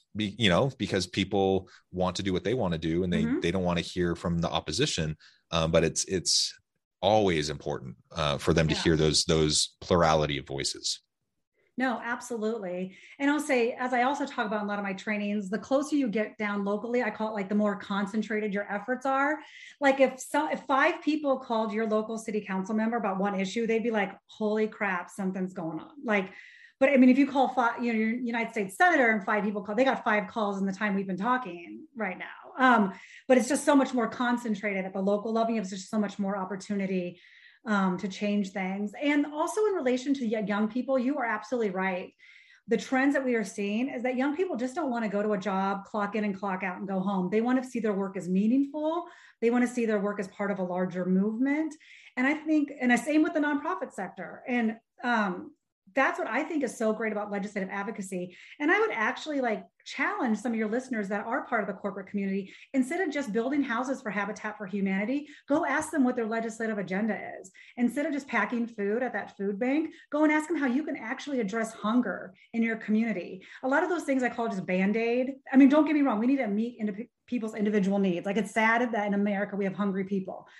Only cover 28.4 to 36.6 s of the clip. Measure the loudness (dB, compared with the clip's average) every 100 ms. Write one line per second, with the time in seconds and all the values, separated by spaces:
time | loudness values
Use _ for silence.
28.4 | -4 -2 -2 4 6 6 4 2 2 0
29.4 | 0 -4 -2 2 2 2 2 2 0 -2
30.4 | -2 0 -2 -2 -2 -2 -2 -2 0 0
31.4 | -2 -12 -14 -16 -14 -6 -6 -6 -10 -14
32.4 | -12 0 4 4 4 -2 -16 -8 2 4
33.4 | 4 0 4 4 4 0 -2 -2 -2 -2
34.4 | -2 -4 -2 -4 -4 -2 2 2 2 0
35.4 | 0 0 -4 -8 -4 -2 -2 -2 -2 -2
36.4 | -4 -6